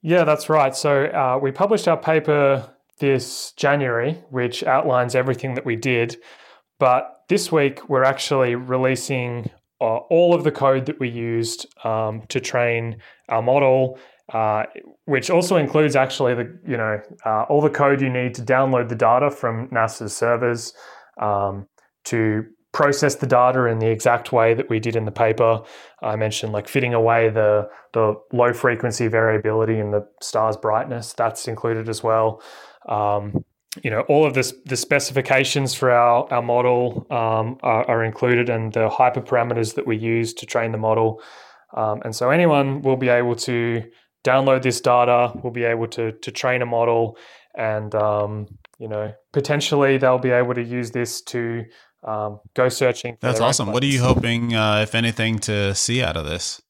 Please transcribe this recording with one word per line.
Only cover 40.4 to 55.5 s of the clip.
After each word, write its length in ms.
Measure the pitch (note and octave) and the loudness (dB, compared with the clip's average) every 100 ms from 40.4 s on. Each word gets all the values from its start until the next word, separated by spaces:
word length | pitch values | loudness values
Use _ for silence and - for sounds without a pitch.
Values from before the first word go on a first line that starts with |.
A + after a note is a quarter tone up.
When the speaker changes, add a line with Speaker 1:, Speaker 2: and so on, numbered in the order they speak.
| - | -6
Speaker 1:
train 260 | A#2+ A2+ | -4 -2
the 60 | A2 | -2
model. 440 | A2 A2 A2+ A2 - - - _ _ | 0 2 2 -2 -14 -20 -20 _ _
Um, 280 | - A2 G#2+ | -6 -4 -4
and 100 | - | -8
so 160 | A2 B2 | -4 0
anyone 520 | D#3 F3 D3 C#3 C3+ | 4 4 4 2 -2
will 140 | C#3 C3 | -2 0
be 120 | B2+ | 2
able 280 | B2 A#2+ A#2+ | 2 2 -2
to 480 | - A#2+ A#2 A#2 A2+ _ _ _ | -2 -2 -2 -4 -6 _ _ _
download 380 | - C3 C3+ C3 | 2 2 4 2
this 180 | C3 A#2+ | 2 0
data, 520 | C3+ B2 B2 B2 A#2+ A#2+ | 2 4 6 4 2 -2
will 80 | B2 | -8
be 140 | A#2+ | -4
able 220 | A#2 A#2 A2+ | -2 -2 -4
to, 240 | - A2+ | -4 -6
to 180 | A2 - | -6 -12
train 300 | - C3 B2+ | -6 -2 0
a 40 | A#2+ | 0
model, 500 | A#2 A#2 A#2 A2+ A2 - - _ - | 0 2 2 0 -4 -20 -20 _ -6
and, 380 | A2+ G#2+ G#2+ | -4 -4 -4
um, 520 | G#2+ G#2+ G#2 G#2 G#2+ G#2 G2+ - _ | -2 0 0 -2 -6 -10 -16 -20 _
you 100 | A2+ | -10
know, 240 | G#2+ G#2+ G#2+ _ | -8 -8 -12 _
potentially 680 | - C#3 D3 C#3+ D3 C#3 C3+ | -4 -2 -2 0 2 2 4
they'll 200 | C3 B2+ | 2 2
be 120 | B2+ | 2
able 240 | B2 B2 | 2 0
to 80 | B2 | -2
use 280 | A#2 B2 A#2 | -4 -6 -4
this 300 | A#2+ A#2 - | -4 -6 -6
to, 420 | - A#2+ A#2 A#2 A2+ _ _ _ | -8 -6 -6 -6 -10 _ _ _
um, 360 | - G#2+ G#2+ G#2 - | -10 -6 -6 -10 -12
go 140 | - B2+ | 0 0
searching 460 | B2 C3 B2 B2 | 2 0 0 -8
for 120 | A#2 B2+ | -6 -2
Speaker 2:
That's 120 | A2+ | 2
Speaker 1:
their 60 | |
own 40 | A#2+ | 2
Speaker 2:
awesome. 240 | C3 A2 | 0 0
What 100 | A#2+ | 0
are 40 | C#3 | 0
you 120 | C3+ | 2
Speaker 1:
planets. 160 | B2 | 2
Speaker 2:
hoping, 400 | B2+ A#2 A#2 A#2 | 2 2 -2 0
uh, 260 | A2+ G#2+ G#2+ | 0 2 2
if 120 | G#2+ | 0
anything, 440 | A#2 A2+ A2 A2+ A2 | 0 -2 0 -2 -2
to 340 | - | -2